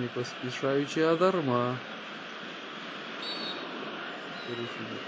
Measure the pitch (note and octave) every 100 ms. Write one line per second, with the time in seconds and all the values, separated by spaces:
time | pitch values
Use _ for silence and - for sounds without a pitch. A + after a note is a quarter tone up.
0 | B2 B2 B2 - B2+ B2+ C3+ C#3 C#3 D#3+
1 | D#3+ E3 F#3 F#3 C#3 A#2+ B2 B2+ - -
2 | - - - - - - - - - -
3 | - - - - - - - - - -
4 | - - - - - A#2 A#2+ - A2+ A2+